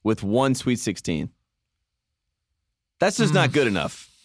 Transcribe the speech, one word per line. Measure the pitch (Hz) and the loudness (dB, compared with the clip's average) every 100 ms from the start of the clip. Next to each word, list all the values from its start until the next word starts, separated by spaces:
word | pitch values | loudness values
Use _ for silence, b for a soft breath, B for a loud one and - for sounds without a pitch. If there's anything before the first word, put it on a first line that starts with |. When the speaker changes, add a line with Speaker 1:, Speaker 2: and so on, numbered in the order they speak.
Speaker 1:
with | 107 110 | -2 -2
one | 98 117 135 127 | 0 0 2 0
Sweet | 131 120 | -2 -2
sixteen. | - 90 - 78 80 _ _ _ _ _ _ _ _ _ _ _ _ _ _ _ _ - | -4 -6 -4 -6 -6 _ _ _ _ _ _ _ _ _ _ _ _ _ _ _ _ -2
That's | 190 202 | 0 2
just | 208 | 2
not | 180 147 | 4 4
Speaker 2:
Mm. | |
Speaker 1:
good | 147 123 | 2 2
enough, | 92 - - - _ | 0 -2 -8 -20 _